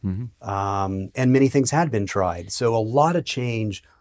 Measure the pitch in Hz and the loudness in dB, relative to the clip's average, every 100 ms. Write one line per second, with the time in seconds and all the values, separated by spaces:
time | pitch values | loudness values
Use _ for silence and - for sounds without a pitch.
0 | 98 95 120 _ 113 98 98 98 98 98 | -4 -4 -8 _ -6 -2 -2 -2 -2 -2
1 | 95 - 127 131 135 143 127 143 165 117 | -6 0 4 6 4 4 2 2 0 0
2 | 101 101 92 85 90 - 120 113 110 127 | -2 0 0 -2 -6 -2 0 0 0 4
3 | 156 175 - - 123 117 110 98 _ _ | 4 2 -4 -6 -4 -2 -4 -6 _ _